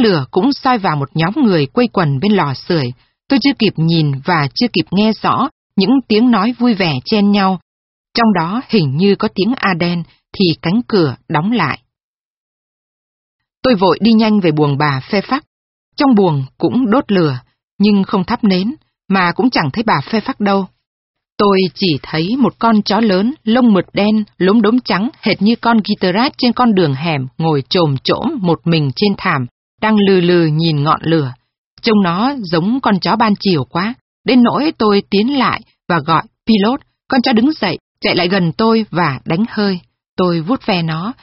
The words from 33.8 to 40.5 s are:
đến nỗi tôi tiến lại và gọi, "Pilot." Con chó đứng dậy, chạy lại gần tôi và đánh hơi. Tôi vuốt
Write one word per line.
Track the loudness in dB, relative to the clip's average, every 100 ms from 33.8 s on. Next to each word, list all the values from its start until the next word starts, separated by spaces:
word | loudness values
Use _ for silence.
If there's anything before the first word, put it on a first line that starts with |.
| -6 -10 _ _
đến | 0 4
nỗi | 4 2 -2 0
tôi | 0 0 0
tiến | 0 0 0
lại | -2 -4 -10 _ -4
và | -4
gọi, | 0 -2 -2 _ 0
"Pilot." | 2 2 -2 -8 _ -4
Con | 0
chó | 2
đứng | 2 2
dậy, | 0 -4 -6 _ _
chạy | -4 -2
lại | 0
gần | 0 -2
tôi | 0 0 0 -2
và | -2 -2 -4
đánh | -4 -2 -2
hơi. | -2 -2 -4 -10 _ _ -2
Tôi | 0 -2
vuốt | -2